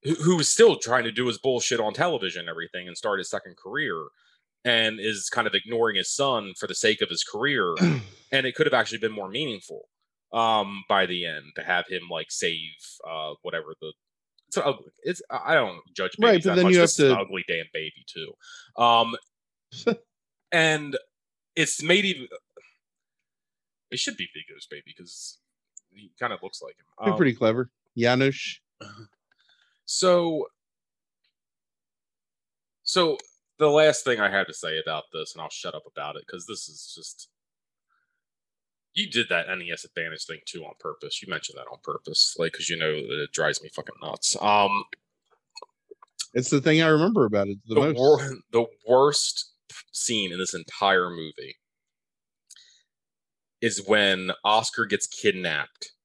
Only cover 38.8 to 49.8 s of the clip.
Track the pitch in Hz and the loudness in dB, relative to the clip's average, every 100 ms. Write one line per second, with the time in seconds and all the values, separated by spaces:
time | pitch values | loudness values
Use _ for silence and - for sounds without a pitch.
38.8 | _ - 202 117 113 87 85 92 87 82 | _ -6 -2 -2 0 0 -2 -6 -6 -10
39.8 | - - 82 80 - 80 - 90 78 73 | -10 -8 -8 -8 -12 -12 -12 -14 -14 -12
40.8 | 82 76 73 - 95 82 - 69 62 64 | -12 -12 -10 -10 -8 -8 -8 -14 -18 -14
41.8 | - 76 - 78 - - 82 - 76 85 | -10 -10 -6 0 0 2 -4 -2 -4 -2
42.8 | 80 78 71 71 73 - 76 71 - - | -2 -2 -4 -6 -6 -2 0 -2 -8 -14
43.8 | - - - - - - 104 104 98 101 | -14 -12 -12 -6 -4 0 2 4 4 0
44.8 | - - _ _ _ _ _ - - _ | -6 -16 _ _ _ _ _ -20 -20 _
45.8 | _ - - _ - 123 127 143 135 156 | _ -20 -20 _ -6 -4 0 0 4 4
46.8 | 165 156 170 226 117 104 101 101 110 113 | 6 4 4 4 2 2 0 -4 -2 0
47.8 | 143 120 131 147 135 127 _ 117 117 - | 2 4 6 6 4 -10 _ 0 0 -6
48.8 | 107 127 143 143 - - - _ _ - | 4 6 6 4 -2 -4 -10 _ _ -20